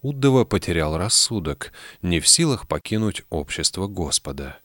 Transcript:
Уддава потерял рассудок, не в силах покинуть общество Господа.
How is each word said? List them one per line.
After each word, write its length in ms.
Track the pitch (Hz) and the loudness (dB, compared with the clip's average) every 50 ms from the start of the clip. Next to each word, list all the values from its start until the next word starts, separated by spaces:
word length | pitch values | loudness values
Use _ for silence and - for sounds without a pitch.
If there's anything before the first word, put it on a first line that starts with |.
Уддава 420 | - 139 143 135 135 139 131 127 113 | -4 -6 -2 2 4 6 6 6 4
потерял 540 | - - 92 - - 85 82 78 76 78 80 | 4 0 -2 0 0 0 2 2 0 0 -2
рассудок, 720 | - 90 - - - - 113 104 80 76 71 _ - - - - - - - _ | 0 2 2 2 2 2 0 -4 -4 -4 -6 _ -10 -16 -16 -20 -20 -20 -14 _
не 180 | - 90 85 80 | -2 0 0 2
в 80 | 78 - | 4 4
силах 400 | - - 170 156 127 - - - | 4 4 4 0 0 -2 -4 -6
покинуть 540 | - 76 _ - 107 107 110 104 - - - _ | -6 -6 _ -4 -2 0 0 -2 -4 -6 -10 _
общество 560 | - 80 73 - - - 78 - - 92 95 | -6 -6 -6 -6 -6 -2 -2 -2 -2 -2 -6
Господа. 720 | 101 101 90 82 73 - - _ 73 69 69 69 67 69 - | -6 -4 -4 -4 -2 -4 -4 _ -6 -8 -8 -10 -10 -12 -16